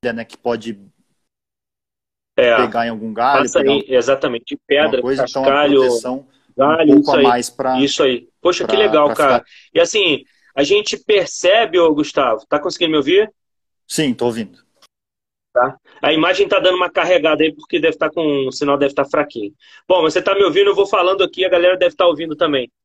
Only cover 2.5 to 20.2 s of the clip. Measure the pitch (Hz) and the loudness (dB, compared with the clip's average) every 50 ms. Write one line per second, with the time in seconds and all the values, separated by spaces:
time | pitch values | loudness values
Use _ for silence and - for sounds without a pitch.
2.5 | 117 110 104 107 110 117 117 117 113 107 107 113 107 110 117 131 143 139 143 127 | 4 2 0 0 -2 -4 -4 -4 -6 -8 -10 -10 -6 -2 -2 0 0 0 -2 0
3.5 | - 170 143 135 143 143 135 - 131 123 113 127 135 131 - 143 120 117 _ - | -2 0 0 2 0 0 -2 0 0 0 2 2 -2 -2 -2 -6 -6 -8 _ -12
4.5 | 147 - _ _ 143 143 151 151 - 123 120 123 139 131 131 117 - 135 135 139 | -14 -14 _ _ 0 0 2 0 0 -2 -2 -2 -2 -2 -4 -4 -4 -2 0 0
5.5 | 139 143 147 143 143 135 131 127 120 117 117 127 127 135 139 _ _ _ _ _ | 2 2 2 4 4 4 4 2 0 -2 -4 -6 -8 -8 -10 _ _ _ _ _
6.5 | _ - 135 147 156 165 160 151 139 147 143 147 143 151 139 131 120 123 120 - | _ 0 0 2 2 2 4 6 6 6 6 4 2 4 4 4 2 2 -2 -6
7.5 | - _ 135 131 131 127 139 139 - - 156 135 127 117 - _ _ _ _ 170 | -8 _ -4 -2 0 0 0 -2 0 0 0 0 0 -2 -8 _ _ _ _ -2
8.5 | 175 - 180 - 220 - 214 - 160 156 147 147 113 - 151 139 127 117 - _ | -2 -2 -2 -2 0 2 2 2 4 2 2 2 2 2 2 2 2 0 -2 _
9.5 | - - _ _ _ 156 170 170 - 214 196 175 147 123 - _ _ _ _ _ | -20 -20 _ _ _ 0 0 2 0 -2 0 0 -2 -4 -6 _ _ _ _ _
10.5 | _ 135 143 143 196 208 208 - - - _ - 214 202 175 165 - - - 175 | _ -4 0 2 2 0 0 -2 -8 -10 _ 0 0 0 0 -2 -8 -2 0 2
11.5 | 196 226 233 202 160 180 170 165 156 147 151 - - 156 139 123 113 104 - _ | 4 4 2 2 2 2 2 2 2 0 -4 -4 -2 -2 0 0 -2 -4 -4 _
12.5 | - 147 147 180 - - 175 160 156 151 135 135 180 196 214 - _ _ _ _ | -6 -4 -4 -6 -6 -4 -4 -2 0 0 0 2 2 2 0 0 _ _ _ _
13.5 | _ _ _ _ _ _ _ _ - - 156 139 120 - 120 123 113 117 110 95 | _ _ _ _ _ _ _ _ -6 -4 -2 -4 -2 -2 -4 -4 -4 -4 -8 -10
14.5 | _ _ _ _ _ _ _ _ _ _ _ _ _ _ _ _ _ _ _ _ | _ _ _ _ _ _ _ _ _ _ _ _ _ _ _ _ _ _ _ _
15.5 | _ 123 123 131 131 _ _ _ _ - - 135 156 156 160 175 185 196 202 180 | _ -2 -2 -2 -4 _ _ _ _ -6 -2 -2 0 0 2 0 0 0 0 0
16.5 | 202 190 - 185 180 180 180 170 _ 190 165 170 185 175 147 160 151 143 156 160 | 0 0 2 0 0 0 -2 -2 _ -4 0 0 0 2 2 0 0 2 0 -2
17.5 | 151 - - _ - 170 151 165 156 - 165 156 - 180 160 151 143 139 135 131 | -2 -8 -14 _ -6 -2 -2 -2 -2 -2 -4 -4 -4 -2 -2 -2 -2 -2 -4 -6
18.5 | 127 - 147 143 143 139 143 139 139 - 139 139 - 156 143 147 - 120 104 101 | -6 -4 -2 -2 0 0 0 -2 0 -2 -4 -2 -2 -4 -4 -4 -6 -12 -12 -12
19.5 | _ _ _ _ - - _ _ 180 185 160 160 151 180 | _ _ _ _ -20 -20 _ _ 0 2 2 0 -2 -2